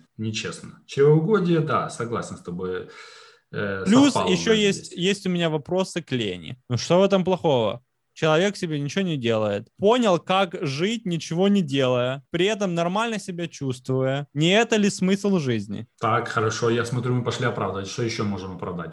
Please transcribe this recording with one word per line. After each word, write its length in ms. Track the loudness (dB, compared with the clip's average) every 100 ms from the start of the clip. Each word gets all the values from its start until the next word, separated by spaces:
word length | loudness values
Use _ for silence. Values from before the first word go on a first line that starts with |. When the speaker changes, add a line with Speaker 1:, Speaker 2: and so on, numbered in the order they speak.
| _ -10
Speaker 1:
Нечестно. 640 | -8 -6 -8 -10 -16 -20 -6
Чревоугодие, 760 | 4 6 6 4 2 4 2
да, 300 | 2 0 -2
согласен 460 | -6 -6 -4 -6 -10
с 20 |
тобой. 480 | -10 -8 -6 -6 -8 -18 -20 -20 -20 _ _
Э, 320 | -6 -4 -2 4
Speaker 2:
Плюс 280 | 6 6
Speaker 1:
совпало 140 | 4 0
у 40 |
Speaker 2:
ещё 180 | 0 2
Speaker 1:
нас 80 | 2
Speaker 2:
есть, 280 | 2 0 -6
Speaker 1:
здесь. 120 | -4 -2
Speaker 2:
есть 160 | 0 -2
у 40 |
меня 180 | 0 0
вопросы 540 | -2 -2 -2 -2 -6
к 80 | -4
лени. 460 | -4 -4 -6 -12 -12 -4
Ну, 80 | -2
что 220 | 2 4
в 40 |
этом 180 | 6 4
плохого? 580 | 2 0 2 2 2 -2 _ _ _ -2
Человек 400 | 2 4 2 -2
себе 220 | -4 -4
ничего 240 | -4 -2
не 120 | -2 -2
делает. 500 | 0 0 0 -2 -6 0
Понял, 440 | 2 4 4 2
как 340 | 2 0 0 -2
жить, 420 | -6 -2 -2 -2
ничего 440 | -4 -4 -4 0 2
не 140 | 2
делая. 600 | 2 2 2 2 0 -4 -6
При 160 | 0 0
этом 260 | 0 -2
нормально 440 | 0 -2 -2 -2 -4
себя 300 | -8 -8 -8
чувствуя. 800 | -6 -6 -6 -4 -2 0 -2 -4
Не 180 | 0 4
это 240 | 4 4 2
ли 120 | 2
смысл 500 | 2 0 0 2 0
жизни? 460 | 0 -2 -4 -10 -12 -4
Speaker 1:
Так, 280 | 0 0 -2
хорошо. 420 | -2 -2 0 0
Я 140 | 0
смотрю, 300 | 0 -2 -2
мы 100 | -2
пошли 220 | -2 -2 -2
оправдывать. 420 | -2 -4 -6 -8
Что 160 | -4
ещё 200 | -4 -2
можем 280 | -4 -4 -6
оправдать? 380 | -8 -8 -8 -8